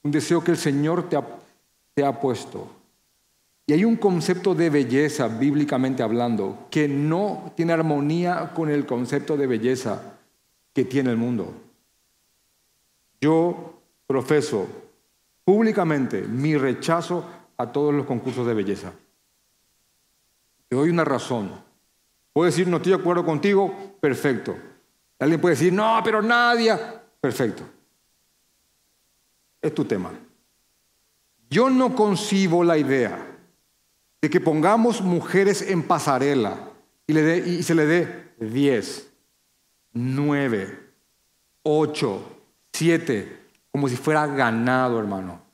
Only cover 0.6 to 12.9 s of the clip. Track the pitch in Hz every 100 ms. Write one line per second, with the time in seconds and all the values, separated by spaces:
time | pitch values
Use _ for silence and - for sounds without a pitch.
0.6 | 151 139 151 170 175 147 - - _ _
1.6 | _ _ _ - 135 113 135 113 - 98
2.6 | 104 - _ _ _ _ _ _ _ _
3.6 | - 151 226 226 208 175 156 180 196 165
4.6 | 170 147 123 131 151 151 117 113 139 143
5.6 | 147 131 131 131 113 117 120 110 98 104
6.6 | - 156 151 139 151 170 202 160 160 -
7.6 | 165 165 160 147 147 165 175 175 151 160
8.6 | 156 147 135 120 120 143 143 147 135 113
9.6 | 120 127 120 98 - - _ _ _ _
10.6 | _ - 127 131 131 117 120 117 90 -
11.6 | - _ _ _ _ _ _ _ _ _
12.6 | _ _ _